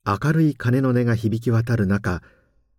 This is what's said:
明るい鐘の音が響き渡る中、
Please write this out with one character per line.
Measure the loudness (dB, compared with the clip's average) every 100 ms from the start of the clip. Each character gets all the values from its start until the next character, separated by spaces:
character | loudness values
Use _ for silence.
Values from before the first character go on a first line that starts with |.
| -6
明 | -2 0
る | 2
い | 2 0
鐘 | 0 0
の | 2
音 | 2
が | 0 0
響 | -2 -2
き | 0
渡 | 0 0 0
る | 0
中、 | 0 -2 -6 -10 _ _ _ _